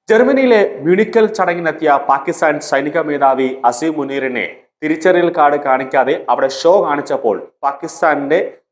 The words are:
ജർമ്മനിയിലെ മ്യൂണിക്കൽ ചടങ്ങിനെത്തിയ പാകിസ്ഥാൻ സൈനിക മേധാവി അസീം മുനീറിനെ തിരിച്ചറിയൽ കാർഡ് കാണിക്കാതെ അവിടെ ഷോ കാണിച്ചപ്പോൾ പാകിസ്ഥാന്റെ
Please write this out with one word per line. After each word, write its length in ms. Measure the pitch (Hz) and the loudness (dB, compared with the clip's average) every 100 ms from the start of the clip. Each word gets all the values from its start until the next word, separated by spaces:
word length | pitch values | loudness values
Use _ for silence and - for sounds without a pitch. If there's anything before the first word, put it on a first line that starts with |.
| - | 0
ജർമ്മനിയിലെ 680 | 220 254 269 254 220 196 - | 2 4 4 4 4 2 -2
മ്യൂണിക്കൽ 440 | 147 185 214 226 214 | 0 2 2 2 0
ചടങ്ങിനെത്തിയ 720 | 214 180 175 165 151 151 139 143 | 0 -2 -2 -4 -2 2 2 2
പാകിസ്ഥാൻ 520 | 139 156 160 160 147 | -2 -2 -2 0 -2
സൈനിക 380 | - 139 147 165 | -2 -2 -2 -4
മേധാവി 500 | 151 143 139 131 131 131 | -4 0 0 2 -2 0
അസീം 300 | 123 123 160 151 | -2 0 -4 -4
മുനീറിനെ 500 | 135 139 131 123 87 - _ - | -4 -4 -4 -4 -6 -10 _ -8
തിരിച്ചറിയൽ 460 | 151 160 185 175 170 170 | -4 0 2 4 2 2
കാർഡ് 200 | 147 147 | 2 2
കാണിക്കാതെ 580 | 143 131 131 139 127 160 - | 0 -2 0 0 0 -2 -2
അവിടെ 200 | 123 135 | 0 0
ഷോ 240 | - 165 202 | 0 2 2
കാണിച്ചപ്പോൾ 520 | 160 147 - 139 117 95 - - | 2 -2 -4 -2 -2 -2 -6 -6
പാകിസ്ഥാന്റെ 760 | 139 143 160 - 165 143 139 170 - - _ | -6 -6 -10 -2 0 0 0 -2 -2 -10 _